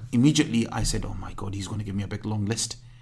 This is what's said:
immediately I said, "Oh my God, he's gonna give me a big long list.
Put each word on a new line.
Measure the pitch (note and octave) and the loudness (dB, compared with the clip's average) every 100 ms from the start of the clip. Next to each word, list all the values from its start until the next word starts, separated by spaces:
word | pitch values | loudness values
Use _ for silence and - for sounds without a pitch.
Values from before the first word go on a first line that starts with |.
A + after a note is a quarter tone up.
| - | -2
immediately | A#2+ C3+ D3+ D3+ A#2 A2+ | 4 6 6 4 2 0
I | A#2+ | 0
said, | G#2+ A2 G2 | 0 0 -2
"Oh | |
my | G2 F#2 | -6 -8
God, | - G2 | -8 -6
he's | G2 F#2+ | -6 -6
gonna | G#2 | -6
give | G#2 G2 | -4 -4
me | |
a | G2 | -4
big | G#2 G#2+ | -4 -2
long | G#2+ G2+ | 0 0
list. | A2 - - - - | 0 -4 -8 -16 -20